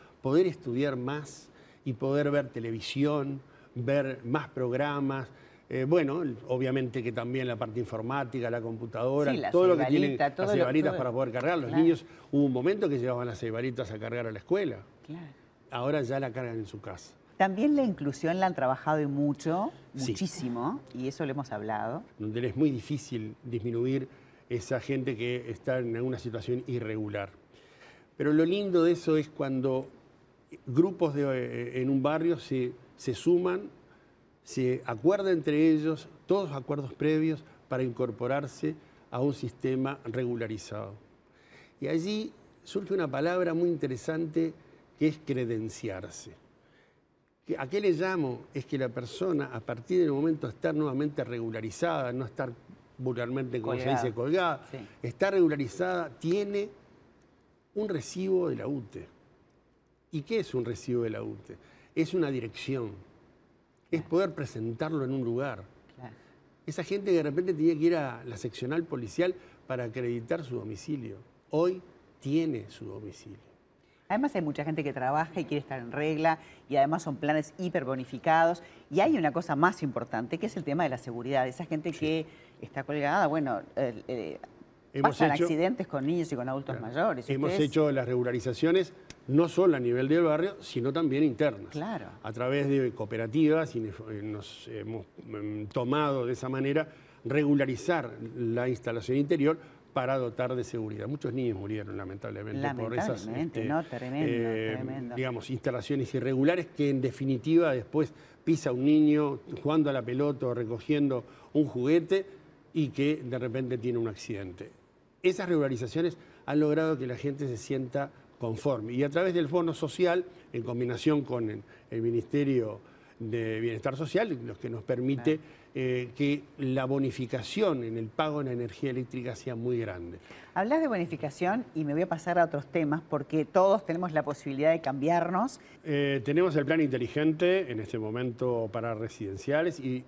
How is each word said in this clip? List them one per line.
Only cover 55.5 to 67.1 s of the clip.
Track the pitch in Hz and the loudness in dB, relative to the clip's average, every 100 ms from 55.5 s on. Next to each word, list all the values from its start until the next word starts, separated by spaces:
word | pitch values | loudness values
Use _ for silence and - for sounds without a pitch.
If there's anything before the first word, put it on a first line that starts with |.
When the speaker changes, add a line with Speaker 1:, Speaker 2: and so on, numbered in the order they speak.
| 147 123 - 180 180 156 120 | 4 -2 -2 -2 -2 -4 -6
Speaker 1:
tiene | 160 196 202 202 214 - - - - _ _ _ _ _ _ 208 | -2 0 0 -2 -4 -10 -20 -20 -20 _ _ _ _ _ _ -6
un | 214 | -2
recibo | 165 - 180 185 185 170 | -4 -4 -4 0 2 2
de | 117 | -2
la | 107 | -4
ute. | 143 107 90 - - _ _ _ _ _ _ _ _ _ | -6 -8 -14 -16 -20 _ _ _ _ _ _ _ _ _
¿Y | 156 | -10
qué | 139 226 | -2 -2
es | 175 | -2
un | 127 117 | -4 -4
recibo | 110 - 120 | -6 -2 -2
de | 113 | 0
la | 107 | -4
ute? | 110 104 - - - - - - | -8 -10 -14 -20 -20 -20 -8 -2
Es | 160 | 0
una | 180 147 | 0 0
dirección. | 131 113 - - 135 110 95 - - - _ _ _ _ _ _ | -2 -6 -8 -6 -4 -6 -10 -18 -20 -20 _ _ _ _ _ _
Es | 165 | -4
Speaker 2:
Claro. | - | 0
Speaker 1:
poder | 165 190 | 0 0
presentarlo | 151 135 110 113 113 156 156 127 | -2 -8 -6 -6 -4 -2 -2 -2
en | |
un | 135 | -2
lugar. | 117 120 139 104 98 - - - | -2 -2 -2 -6 -12 -20 -20 -20
Speaker 2:
Claro. | 123 - - _ _ _ - | -20 -20 -20 _ _ _ -10
Speaker 1:
Esa | 156 | -8
gente | 165 202 196 | -4 -4 2